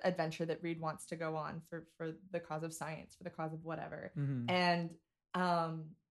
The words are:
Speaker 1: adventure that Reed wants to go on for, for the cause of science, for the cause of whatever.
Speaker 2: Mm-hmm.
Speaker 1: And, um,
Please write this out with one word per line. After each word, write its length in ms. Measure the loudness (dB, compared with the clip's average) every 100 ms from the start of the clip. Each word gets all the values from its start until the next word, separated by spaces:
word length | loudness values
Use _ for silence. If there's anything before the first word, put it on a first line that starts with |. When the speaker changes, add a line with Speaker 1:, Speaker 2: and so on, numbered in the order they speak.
Speaker 1:
adventure 420 | 2 4 2 2 0
that 160 | 0
Reed 180 | -2 -2
wants 240 | -2 -4 -6
to 80 | -4
go 200 | -2 -2
on 260 | -4 -6 -8
for, 160 | -10 -10 -8
for 140 | -6 -6 -6
the 80 | -6
cause 240 | -4 -4
of 100 | -4
science, 420 | -4 -6 -6 -10 -12
for 80 |
the 60 | -10
cause 240 | -4 -4
of 100 | -4
whatever. 480 | -6 -6 -4 -6 -6 0
Speaker 2:
Mm-hmm. 320 | 0 2 4
Speaker 1:
And, 400 | 6 6 4 2 -6 _ _ _ 2
um, 480 | 4 4 4 0 -6 -14 _